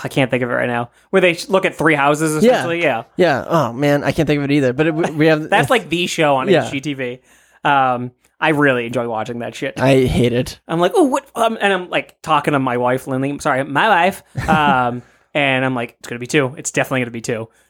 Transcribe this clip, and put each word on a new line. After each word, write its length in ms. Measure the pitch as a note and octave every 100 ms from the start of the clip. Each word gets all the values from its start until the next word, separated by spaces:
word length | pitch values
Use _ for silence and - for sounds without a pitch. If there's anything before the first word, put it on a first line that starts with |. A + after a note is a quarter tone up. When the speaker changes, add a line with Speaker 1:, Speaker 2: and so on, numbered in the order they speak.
Speaker 1:
I 40 | C3+
can't 220 | - B2+
think 120 | B2+
of 80 | B2
it 40 |
right 140 | B2 B2
now. 220 | A#2+ A#2+ _ _
Where 140 | F#3+
they 100 | F3+
sh-, 140 | E3 -
look 160 | G3
at 100 | F#3
three 200 | - D3+
houses, 500 | D3 C#3+ D3 D#3+ D#3
Speaker 2:
Yeah. 60 | A3+
Speaker 1:
essentially. 300 | A#3 C#3 E3+
Yeah. 220 | D#3+ A#2 - -
Speaker 2:
Yeah. 280 | F3 C3 -
Oh, 240 | E3 B2
man, 320 | A#2 C#3+ C#3+
I 80 | A2+
can't 140 | - D3
think 120 | D3
of 60 |
it 80 | C#3
either. 200 | C#3+ C3
But 120 | B2+ D#3
it, 60 |
we 320 | D#3 F3 D3+ D#3+
have 200 | D#3 D#3+
Speaker 1:
<laughs> 0 |
That's, 200 | G3 C3
like, 180 | B3 D#3+
the 180 | E3+ F3+
show 300 | - D3+ C#3
on 120 | C3
Speaker 2:
Yeah. 180 | E3+ A#2
Speaker 1:
H 40 |
G 80 | C#3
T 140 | D3
V. 260 | C3+ B2+ B2+ _ _ _ _
Um, 480 | D#3 C#3 C3 B2 B2 - _ _
I 80 | D#3+
really 360 | D3 C#3+ B2+ A#2
enjoy 200 | B2 A#2+
watching 340 | A2 A2 A#2+
that 140 | A#2
shit. 240 | A2+ C3+ -
Speaker 2:
I 280 | C3 C3+ B2+
hate 260 | - A#2+
it. 280 | A#2 C#3 - -
Speaker 1:
I'm 140 | E3
like, 120 | F3
"Oh, 80 | G#4
what?" 280 | D4 C#4 -
Um, 240 | - A#3 A3+
and 140 | G3+
I'm, 160 | F#3+ F3+
like, 320 | E3+ - _
talking 300 | - D3+ C#3+
to 60 | D3
my 200 | C3 B2
wife, 280 | B2 B2+ C3+
Lindley. 320 | C3 C#3 C#3+
Sorry, 240 | D#3 C3
my 220 | C#3+ C#3+ G#3+
wife. 340 | F#3 F3+ F#3+ -
Speaker 2:
<laughs> 140 | - -
Speaker 1:
Um, 540 | D#3 D3 C3 B2 B2 - _ _
and 280 | D3+ C#3 C3
I'm 120 | C3
like, 220 | B2+ A#2+ -
"It's 100 | -
gonna 100 | A#2+
be 60 | B2
two. 280 | D#3 C3 C#3+
It's 140 | -
definitely 300 | - C3 C3+
gonna 80 | A#2+
be 100 | A#2
two." 280 | A2+ A2+ A2+
So 0 | _ _